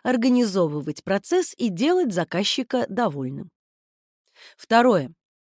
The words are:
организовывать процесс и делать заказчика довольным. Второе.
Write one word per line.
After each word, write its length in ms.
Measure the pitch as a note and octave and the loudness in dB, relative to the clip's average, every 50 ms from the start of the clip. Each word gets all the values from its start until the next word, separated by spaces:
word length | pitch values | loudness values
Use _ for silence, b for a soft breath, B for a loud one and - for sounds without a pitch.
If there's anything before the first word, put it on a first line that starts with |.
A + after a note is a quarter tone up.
| B | B
организовывать 1000 | B3+ B3+ A#3 A#3 B3+ B3 B3 A#3+ G3+ F#3 G3 E3+ D3+ D3 D3+ C#3+ D#3 D3+ - | -2 0 2 2 4 4 4 2 2 2 0 0 0 0 -4 -6 -6 -8 -8
процесс 500 | - - G3 G3 - - E4+ F#4 E4+ - - - | -4 -4 -4 -2 -2 0 0 0 0 -2 -4 -4
и 100 | A#3+ G#3+ | -4 -4
делать 440 | F3 E3 B3+ D#4+ F#4 F#4 E4+ A#3 | -2 0 0 2 2 2 0 0
заказчика 760 | E3+ F3+ E3 - - F3+ G#3 - - C4+ A#3+ - - B3 A#3+ - | -2 -2 -4 -2 -2 -2 -2 -2 -2 -4 -4 -2 -2 -4 -4 -2
довольным. 640 | F#3+ A#3+ A#3 F#3 C#3+ C#3+ C3 B2+ C#3 C#3+ - - _ _ _ _ _ _ _ _ _ _ _ _ _ _ _ b b b b b b | -2 -2 -2 -2 -2 -4 -8 -8 -8 -10 -12 -14 _ _ _ _ _ _ _ _ _ _ _ _ _ _ _ b b b b b b
Второе. 560 | b - - A3+ A#3 B3 B3+ G#3 D#3+ C3 - - _ _ _ _ _ _ | b -4 2 4 4 6 6 4 4 0 -4 -10 _ _ _ _ _ _